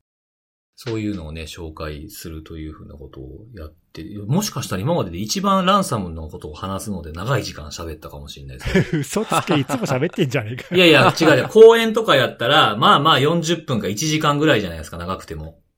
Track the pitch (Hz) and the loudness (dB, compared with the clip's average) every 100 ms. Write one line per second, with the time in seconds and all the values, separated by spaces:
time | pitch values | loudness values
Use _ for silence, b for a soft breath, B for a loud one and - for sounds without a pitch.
0 | _ _ _ _ _ _ _ - 127 110 | _ _ _ _ _ _ _ -14 -8 -6
1 | 107 95 78 80 78 - 80 78 78 76 | -4 -6 -10 -12 -12 -12 -14 -12 -12 -12
2 | 76 - 85 80 78 82 78 - - 71 | -14 -16 -14 -14 -14 -14 -14 -14 -18 -20
3 | 71 67 67 - 113 120 78 - _ - | -18 -18 -18 -18 -20 -18 -18 -20 _ -16
4 | 82 101 101 165 208 139 - 92 117 175 | -14 -12 -2 -2 -2 -6 -6 -4 -2 -2
5 | 95 85 110 202 196 190 180 202 190 117 | -4 -6 -6 -2 0 2 2 2 2 -4
6 | 90 80 80 90 76 76 95 95 - 92 | -4 -8 -12 -12 -14 -10 -8 -6 -6 -10
7 | 80 80 104 123 90 - 76 - 82 76 | -10 -8 -4 -2 -4 -10 -14 -12 -12 -12
8 | 78 73 73 71 135 131 - 190 - 156 | -14 -16 -16 -18 -18 -10 -2 0 0 -2
9 | 139 196 - 165 139 147 135 151 185 127 | -4 -4 -2 -2 0 -2 0 -4 -2 -2
10 | 165 - 147 135 107 123 - 175 175 143 | -2 -2 -2 -2 -4 -10 -2 4 6 8
11 | 175 - 156 135 - 214 226 226 226 220 | 6 4 4 4 4 10 10 10 4 0
12 | 220 139 117 - 120 151 123 107 170 180 | 2 2 2 0 2 4 4 4 4 4
13 | 156 143 143 170 156 170 - 120 92 104 | 4 4 2 2 0 -2 -2 -4 -2 -4
14 | 156 156 151 143 156 120 92 80 80 85 | -2 0 0 2 2 2 0 -8 -12 -10
15 | 87 90 - 78 80 - _ | -8 -8 -10 -12 -12 -18 _